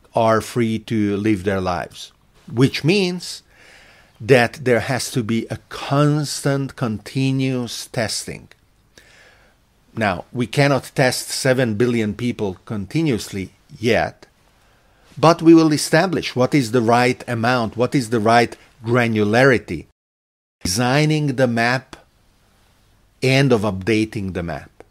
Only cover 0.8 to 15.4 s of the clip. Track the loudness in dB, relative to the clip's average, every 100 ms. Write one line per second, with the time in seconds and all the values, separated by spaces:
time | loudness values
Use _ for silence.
0.8 | -4 -2 0 0 0 0 0 -2 -2 -4
1.8 | -6 -12 -20 _ _ _ -10 2 2 2
2.8 | 0 0 0 -4 -10 -16 _ _ -20 -20
3.8 | -20 -20 _ -10 2 4 4 -2 0 0
4.8 | 0 -4 -4 -4 -2 -2 -4 -10 -12 -12
5.8 | -2 2 2 2 -2 -4 -2 -2 -4 -6
6.8 | -6 -6 -6 -4 -2 0 -2 -4 -6 -10
7.8 | -10 -6 -4 -6 -10 -14 -16 _ _ _
8.8 | _ _ _ -20 -20 _ _ _ _ _
9.8 | _ -4 -2 -2 -6 -6 -4 0 2 2
10.8 | -2 0 0 0 -6 -4 0 0 0 0
11.8 | 0 0 -2 -2 -4 -4 -6 -6 -10 -10
12.8 | -4 -2 0 -2 -4 -10 -10 _ _ -6
13.8 | 0 0 0 -6 -20 _ _ _ _ _
14.8 | _ _ _ 0 2 4